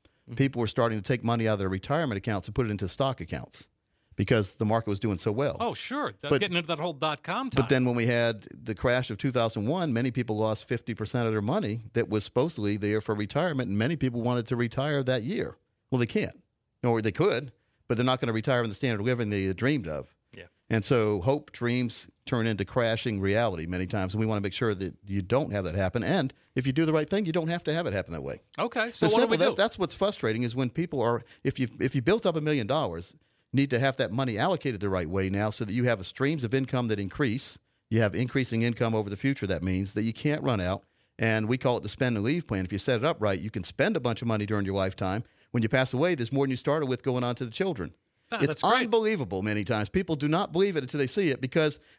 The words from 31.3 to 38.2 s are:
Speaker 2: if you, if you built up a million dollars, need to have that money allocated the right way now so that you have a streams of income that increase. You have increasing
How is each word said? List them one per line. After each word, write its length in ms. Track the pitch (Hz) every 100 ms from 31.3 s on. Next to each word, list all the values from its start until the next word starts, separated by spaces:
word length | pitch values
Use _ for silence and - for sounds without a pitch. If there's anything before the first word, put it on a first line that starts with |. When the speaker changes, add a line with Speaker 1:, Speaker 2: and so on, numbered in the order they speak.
| -
Speaker 2:
if 160 | - -
you, 80 | 123 139
if 160 | 123 135
you 60 |
built 240 | 120 220 202
up 100 | 160
a 60 |
million 260 | 151 147 104
dollars, 480 | 147 120 85 90 - _ _ _
need 160 | 127 139
to 100 | 120
have 180 | 135 127
that 140 | 113
money 240 | 110 131 104
allocated 420 | 156 180 143 104
the 100 | 98
right 200 | 92 80
way 200 | 95 95
now 200 | 98 107
so 160 | - 107
that 80 |
you 100 | 117
have 160 | 123 110
a 60 | 90
streams 380 | - 135 160 120
of 80 |
income 340 | 131 135 131 120
that 120 | 104
increase. 580 | 98 - 139 104 - - _ _ -
You 100 | 110
have 140 | 107
increasing 460 | 87